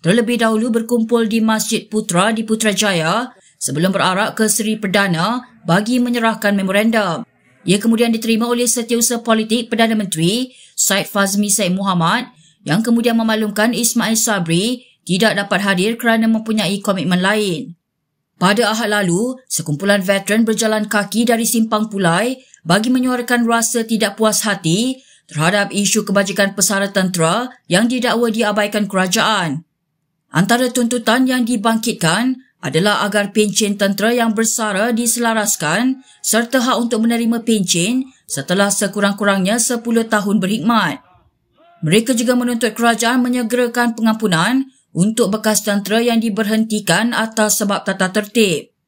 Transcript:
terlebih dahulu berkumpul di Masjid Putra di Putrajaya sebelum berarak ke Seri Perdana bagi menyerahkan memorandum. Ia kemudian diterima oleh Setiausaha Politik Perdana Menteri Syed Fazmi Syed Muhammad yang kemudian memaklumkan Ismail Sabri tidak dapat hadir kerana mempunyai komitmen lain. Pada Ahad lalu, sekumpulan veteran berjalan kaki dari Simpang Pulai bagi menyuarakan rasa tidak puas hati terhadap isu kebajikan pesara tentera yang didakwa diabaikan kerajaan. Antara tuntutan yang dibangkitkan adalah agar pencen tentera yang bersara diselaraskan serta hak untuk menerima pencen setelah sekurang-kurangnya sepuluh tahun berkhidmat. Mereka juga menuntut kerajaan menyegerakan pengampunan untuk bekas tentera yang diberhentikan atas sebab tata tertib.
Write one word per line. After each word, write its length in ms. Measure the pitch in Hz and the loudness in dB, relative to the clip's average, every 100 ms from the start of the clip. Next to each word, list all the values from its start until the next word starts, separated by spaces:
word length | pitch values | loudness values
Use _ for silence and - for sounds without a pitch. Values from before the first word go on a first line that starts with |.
| 160 | 2
terlebih 320 | 226 226 240 | 2 2 0
dahulu 320 | 226 220 240 | 2 0 0
berkumpul 560 | 226 226 240 220 233 226 | -2 0 -2 0 0 2
di 160 | 226 | 0
Masjid 400 | 220 220 214 220 | 2 0 0 -4
Putra 480 | - 214 214 170 202 | -2 -6 -2 0 0
di 160 | 226 220 | 0 -2
Putrajaya 880 | 220 220 196 208 180 160 208 254 - _ _ | 0 0 0 0 0 0 -2 -4 -12 _ _
sebelum 320 | - 143 180 | -6 -2 0
berarak 480 | 196 160 185 214 - | 2 2 2 -2 0
ke 80 | 214 | 0
Seri 320 | 214 214 214 | 0 -2 -2
Perdana 720 | 202 202 196 160 185 247 - _ | 0 2 2 2 0 -2 -8 _
bagi 400 | 165 175 214 247 | 0 0 2 0
menyerahkan 560 | 240 240 226 220 208 202 | 0 2 0 0 0 0
memorandum. 720 | 190 196 220 220 196 156 - _ _ _ - | 0 2 2 2 0 -4 -8 _ _ _ 0
Ia 100 | 196 | 2
kemudian 260 | 226 220 233 | 2 2 2
diterima 380 | 220 226 226 240 | 0 0 0 0
oleh 160 | 240 | 0
Setiausaha 560 | 240 247 233 240 233 233 | 0 -2 -2 -2 0 -2
Politik 480 | 226 220 220 233 233 | 0 0 0 -2 -2
Perdana 260 | 220 226 | 0 0
Menteri 640 | 220 196 156 165 226 254 - - | 0 -2 0 0 0 -4 -10 -20
Syed 380 | - - 196 - | -4 -2 0 -2
Fazmi 400 | 202 196 202 208 | -2 0 0 0
Syed 240 | 202 190 185 | 0 0 0
Muhammad 560 | 196 180 165 226 254 _ _ _ | 0 0 0 0 -4 _ _ _
yang 160 | - 160 | -2 -2
kemudian 400 | 233 233 233 226 | 2 2 2 0
memaklumkan 560 | 220 220 214 208 220 214 | 0 0 -2 0 0 0
Ismail 400 | - 240 196 220 | -2 0 0 0
Sabri 720 | 233 202 165 165 214 247 - _ | 0 -2 0 0 0 -4 -8 _
tidak 320 | - 185 220 196 | -4 2 2 2
dapat 240 | 202 196 202 | -2 -2 0
hadir 320 | 185 202 233 | 0 0 0
kerana 320 | 233 226 226 | 0 2 2
mempunyai 480 | 220 220 214 175 202 | 0 0 -2 -2 -2
komitmen 400 | 202 190 160 180 | -2 -2 0 0
lain. 560 | 190 214 208 160 - - _ _ _ _ _ _ | 2 0 0 -4 -8 -16 _ _ _ _ _ _
Pada 320 | 180 208 214 | 2 2 2
Ahad 240 | 220 214 208 | 0 -2 0
lalu, 400 | 190 170 240 262 _ | 0 0 -2 -6 _
sekumpulan 480 | - 170 147 196 202 | -8 -4 -4 0 0
veteran 480 | 185 196 196 214 226 | 0 -2 0 0 2
berjalan 400 | 214 220 214 214 | 0 0 -2 -2
kaki 400 | 208 196 214 240 | -2 -2 -2 0
dari 160 | 226 | 0
Simpang 480 | 226 226 220 220 220 | 0 0 0 0 -2
Pulai 480 | 196 180 170 240 262 _ _ | -2 0 0 -2 -6 _ _
bagi 240 | 156 185 220 | 0 0 2
menyuarakan 560 | 254 254 247 240 240 | 0 0 -2 -2 0
rasa 400 | 233 233 226 240 | 2 0 0 -2
tidak 320 | 226 226 208 202 | -2 0 0 2
puas 320 | 220 208 220 | 0 2 -2
hati 560 | 196 160 175 247 262 _ _ _ | -2 0 0 0 -4 _ _ _
terhadap 480 | 147 160 208 196 196 | 0 2 2 0 -2
isu 320 | 202 220 214 | 0 0 0
kebajikan 480 | 196 196 202 196 196 | 0 0 0 -2 0
pesara 320 | 185 202 196 | -2 0 0
tentera 640 | 196 185 185 160 196 247 - _ | 0 0 0 0 0 -4 -12 _
yang 240 | 180 226 | 0 2
didakwa 400 | 254 240 226 240 | 0 0 0 0
diabaikan 560 | 220 214 208 208 208 208 | 0 0 0 0 -2 -2
kerajaan. 800 | 190 185 220 185 214 170 139 - _ _ _ _ _ _ | -2 0 0 2 0 -2 -4 -10 _ _ _ _ _ _
Antara 400 | 151 202 240 254 | 0 2 2 2
tuntutan 560 | 254 233 247 233 240 262 | 0 0 0 0 2 2
yang 160 | 254 | 0
dibangkitkan 1040 | 226 240 220 226 233 - 165 185 254 254 _ _ | 0 0 0 0 -2 0 0 2 0 -2 _ _
adalah 480 | 127 156 202 208 202 | -2 0 2 0 0
agar 240 | 208 202 | 0 0
pencen 480 | 220 214 180 208 202 | 0 0 0 -2 0
tentera 320 | 196 202 214 | -2 0 0
yang 240 | 240 233 220 | 2 0 0
bersara 560 | 226 - 220 190 226 | -2 -2 -2 -2 0
diselaraskan 1120 | 226 233 233 233 226 214 - 151 180 254 262 - - | 0 -2 -2 0 0 -2 -2 -2 0 0 -2 -10 -10
serta 400 | - 214 233 262 | -2 0 2 0
hak 160 | 240 247 | 2 0
untuk 320 | 233 233 226 | 0 0 0
menerima 400 | 233 233 233 233 | 0 0 -2 0
pencen 640 | 220 180 170 185 254 262 _ - | 0 2 0 0 -2 -4 _ -12
setelah 400 | - 135 180 202 | -10 -2 0 2
sekurang-kurangnya 880 | 202 202 208 202 202 202 196 185 233 | 0 -2 0 -2 0 0 0 0 0
sepuluh 400 | - 240 233 226 | 0 -2 0 0
tahun 400 | 226 214 202 208 | 0 -2 0 0
berkhidmat. 560 | 185 214 175 233 175 - _ _ _ _ _ _ _ _ 156 | 0 -2 0 0 0 -4 _ _ _ _ _ _ _ _ 2
Mereka 240 | 196 233 233 | 2 2 0
juga 160 | 240 247 | 2 0
menuntut 400 | 247 240 240 220 | 0 -2 -2 0
kerajaan 480 | 233 226 233 254 | 0 2 2 2
menyegerakan 720 | 247 247 226 247 240 240 240 226 | 0 0 0 0 0 0 -2 2
pengampunan 720 | 220 220 220 160 190 262 269 _ _ | 0 2 0 2 2 0 -2 _ _
untuk 400 | - 196 226 196 | 0 0 2 0
bekas 320 | 214 214 208 | 0 0 0
tentera 400 | - 202 190 220 | 0 -2 0 0
yang 160 | 240 226 | 2 0
diberhentikan 960 | 226 202 214 220 220 214 208 170 233 - | 0 -2 0 0 0 -2 0 0 2 -2
atas 480 | 220 220 214 208 | -2 0 0 0
sebab 240 | 202 202 - | -2 -2 -4
tata 240 | 190 185 | -2 0
tertib. 640 | 214 208 240 208 147 - _ | -2 -2 2 2 0 -6 _